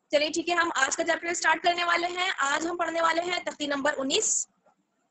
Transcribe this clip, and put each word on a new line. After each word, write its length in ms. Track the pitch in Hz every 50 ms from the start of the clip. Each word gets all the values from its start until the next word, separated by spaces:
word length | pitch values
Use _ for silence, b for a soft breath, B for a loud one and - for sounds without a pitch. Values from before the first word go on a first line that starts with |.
| _ -
चलिए 180 | 311 285 302 320
ठीक 180 | 320 339 311 339
है, 80 | 349
हम 160 | 339 339 330 -
आज 200 | 262 269 285 -
का 80 | 330 330
chapter 300 | 330 320 320 339 339 339
start 280 | - 349 320 320 330
करने 220 | - 349 349 349 349
वाले 240 | 339 349 339 339 359
हैं। 200 | 359 359 359 381 359 - -
आज 220 | 277 294 311 330
हम 100 | 349 349
पढ़ने 240 | 349 339 330 330 330
वाले 200 | 330 320 330 339
हैं 200 | 349 359 349 349 339
तख्ती 220 | 302 294 - 294 285
नंबर 340 | 285 277 269 302 302 269
उन्नीस। 320 | 269 269 330 440 - - - - - - _ _ _ _ _ _ _ _ _ _ _ _